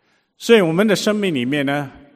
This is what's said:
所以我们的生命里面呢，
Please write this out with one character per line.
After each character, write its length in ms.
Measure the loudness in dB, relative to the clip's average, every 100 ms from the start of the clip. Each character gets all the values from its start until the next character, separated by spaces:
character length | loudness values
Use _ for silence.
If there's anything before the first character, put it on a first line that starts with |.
| _ _ _ _
所 180 | 2 4
以 40 |
我 140 | 4
们 120 | 0 0
的 100 | 0
生 200 | 0 -2
命 180 | -2
里 120 | -2 -2
面 200 | -2 -2
呢， 240 | -4 -6 -14 -20